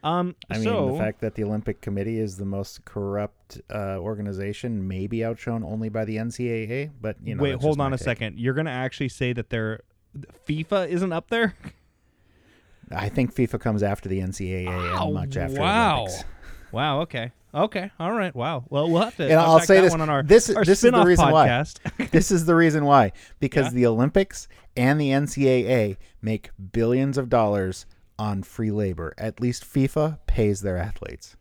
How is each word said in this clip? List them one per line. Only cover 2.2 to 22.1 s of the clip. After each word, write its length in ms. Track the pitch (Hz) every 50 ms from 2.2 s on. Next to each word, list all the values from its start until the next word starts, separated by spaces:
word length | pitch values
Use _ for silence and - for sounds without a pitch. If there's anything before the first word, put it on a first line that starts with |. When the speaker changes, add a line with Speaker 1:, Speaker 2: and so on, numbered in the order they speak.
| 110 104 92
Speaker 2:
the 60 | 95 101
most 380 | 98 98 98 98 - - - _
corrupt, 800 | - - 104 101 98 98 101 104 104 _ _ _ _ - - - _ -
uh, 240 | 107 101 98 95 95
organization 880 | 85 104 110 104 104 101 98 92 98 101 104 - - 123 113 104 95
may 220 | 95 95 92 95
be 160 | 101 113 113 113
outshone 400 | 113 117 113 - 123 117 113 110
only 240 | 78 107 110 113 110
by 140 | 104 113 110
the 140 | 107 110
N 120 | 107 113 120
C 200 | 117 - 123 120
A 40 | 117 113 110 104
A, 200 | 120 135 143 151 143 123
but, 140 | 110 110 - - -
you 120 | 147 135
know, 60 | 131 143
Speaker 1:
Wait, 80 | 139
Speaker 2:
that's 100 | 135 120 131
Speaker 1:
hold 80 | 151
Speaker 2:
just 60 | 151
my 80 | 139 139
Speaker 1:
on 80 | 135 135
a 40 |
Speaker 2:
take. 60 | 120 -
Speaker 1:
second. 320 | 135 117 - 113 110 85 107
You're 140 | 117 127 127
gonna 160 | 139 156 156
actually 400 | 123 127 131 131 - - 143 127
say 220 | - - 135 123 123
that 160 | 120 107 _
they're, 300 | - 117 110 110 110 - - _ _ _ _ _ _ 143 131 - - - _
fifa 420 | - 151 156 160 _ 208 196 185 151
isn't 240 | 175 175 190 185 160
up 160 | 165 - _
there? 260 | 233 233 233 208 - -
<laughs> 1300 | - - - _ _ _ _ _ _ _ _ _ _ _ _ _ _ _ _ _ _ _ _ _ - -
Speaker 2:
I 180 | - - - 101
think 240 | - - 127 120 -
fifa 260 | - 123 113 - 113
comes 220 | - 113 107 104
after 280 | 104 101 101 - - 95
the 100 | 95 95
N 120 | 95 92 92
C 200 | - 98 90 95
A 120 | 92 90
A 20 | 90
and 300 | 92 90 90 87 90 92
Speaker 1:
Oh, 120 | 92 92 98
Speaker 2:
much 240 | 95 92 92 -
after 220 | 92 85 82 - 139
Speaker 1:
wow. 420 | 151 180 202 226 233 202 156 131
Speaker 2:
Olympics. 220 | 110 95 87 - - - - - - - - - - -
Speaker 1:
Wow, 300 | - - 139 156 139 143
okay. 300 | 165 - - 123 117 123 - _ _ _ -
Okay, 360 | 147 180 220 - 196 180 196 _ _
all 120 | 165 180
right, 240 | 220 233 196 180 -
wow. 300 | 127 117 151 165 131 120 -
Well, 200 | 143 139 151 170
we'll 140 | 165 170 214
have 120 | 226 -
to 60 | - 165
Speaker 2:
And 80 | 135 156 160
I'll 140 | 165 165 160
Speaker 1:
unpack 140 | 160 170
Speaker 2:
say 80 | 165 196
Speaker 1:
that 60 | 190 185
Speaker 2:
this, 80 | 175
Speaker 1:
one 100 | 165 160
on 80 | 160 156
our, 140 | 147 139 135
Speaker 2:
this, 260 | 143 196 226 - -
Speaker 1:
our 160 | 208 - 208
Speaker 2:
this 140 | 160 196 -
is 20 |
the 60 | 233
Speaker 1:
spin-off 180 | 240 247 233 202
Speaker 2:
reason 240 | 180 180 165 165 139
why. 160 | 156 156 143
Speaker 1:
podcast. 600 | 123 120 123 151 - - - _ - - - 269
<laughs> 20 | -